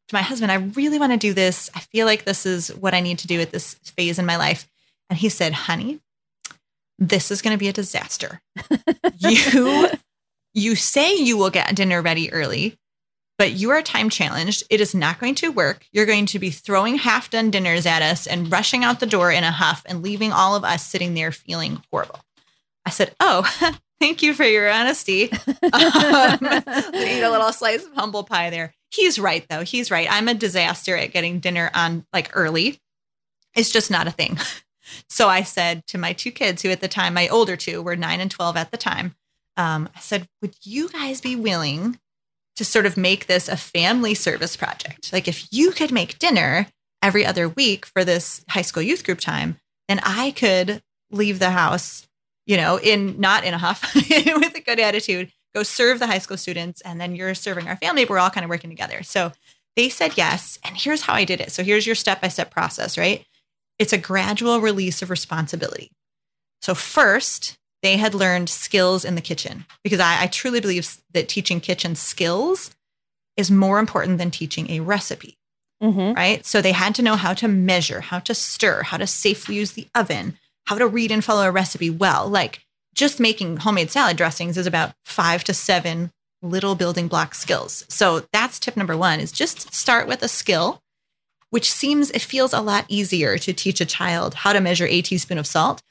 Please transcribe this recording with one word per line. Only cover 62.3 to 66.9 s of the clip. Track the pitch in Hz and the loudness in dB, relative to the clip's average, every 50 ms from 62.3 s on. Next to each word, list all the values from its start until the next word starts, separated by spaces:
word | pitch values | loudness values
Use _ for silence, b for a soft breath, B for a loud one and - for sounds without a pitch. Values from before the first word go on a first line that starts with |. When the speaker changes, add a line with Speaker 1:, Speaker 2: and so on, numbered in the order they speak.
| - - - - - | -4 -4 -6 -4 -2
Speaker 1:
process, | 170 170 170 - - - 175 - | -2 -2 -2 -2 -4 -6 -6 -2
right? | 170 170 180 208 - - _ _ _ _ _ _ _ _ _ _ - | 0 0 0 0 -2 -6 _ _ _ _ _ _ _ _ _ _ -2
It's | 220 214 - | 0 0 0
a | 190 | 0
gradual | 165 - 190 190 185 202 214 208 233 233 233 233 214 | -2 0 -2 0 0 0 -2 -2 0 2 2 2 2
release | 220 208 196 190 180 - - 190 | 0 0 0 -2 -4 -4 -4 -6
of | 180 | -6
responsibility. | 185 - - - - 160 160 143 - 165 - - - - - - _ _ _ _ _ _ _ _ _ _ _ _ _ _ - | -6 -6 -6 -4 -4 -4 -4 -4 -4 -6 -6 -6 -8 -10 -14 -16 _ _ _ _ _ _ _ _ _ _ _ _ _ _ -4
So | - 185 | -4 -4
first, | - - - | -4 -4 -2